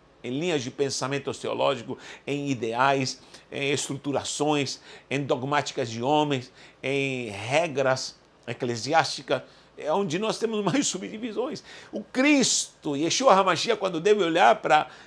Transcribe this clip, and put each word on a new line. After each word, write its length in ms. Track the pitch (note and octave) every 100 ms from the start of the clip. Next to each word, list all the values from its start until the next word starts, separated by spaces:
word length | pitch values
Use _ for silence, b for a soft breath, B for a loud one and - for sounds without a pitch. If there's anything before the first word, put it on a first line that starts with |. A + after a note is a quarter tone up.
| _ _ A#2
em 120 | C3
linhas 240 | F3 D3+
de 80 | B2
pensamento 640 | A#2 C#3 - C3 C#3 C#3
teológico, 640 | A2+ A2+ A#2 C#3 B2+ A2+ A2+ B B -
em 240 | C#3+ C#3+
ideais, 680 | B2+ A2+ A2+ C#3 C#3 C3 - B B B
em 220 | - C#3
estruturações, 1080 | D3 - C3+ C#3+ C3 - - D3 D3 C3 - B B B
em 140 | C3+
dogmáticas 640 | C#3 C#3+ C3 D3 - - B2
de 140 | A2+
homens, 500 | B2 D3+ D3 C3+ B2 B B B
em 460 | C3 C#3 C#3 B2+ A#2
regras 880 | G2+ G#2+ D3 E3+ C3+ C3 C3 - - _ _ -
eclesiásticas, 960 | A#2+ B2 A#2 A#2 D#3+ C3+ - - C3 - B B -
é 140 | C3+
onde 260 | E3+ G3+ E3
nós 200 | A3 -
temos 260 | A3+ G#3+
mais 220 | G3 C4+ -
<laughs> 20 |
subdivisões. 760 | - G3 G#3 A#3 G#3 C4 A#3+ B B B
O 100 | A3
Cristo, 920 | G#3+ B3 C#4 D4 - - - - D#3 C#3
Yeshua 380 | D#3+ - C4
HaMashiach, 440 | F#3+ F#3 E3 - G#3+
quando 220 | G3 E3+
deve 240 | F#3 G#3+
olhar 320 | E3+ E3 A3 A3
para 320 | D#3+ D3+ - B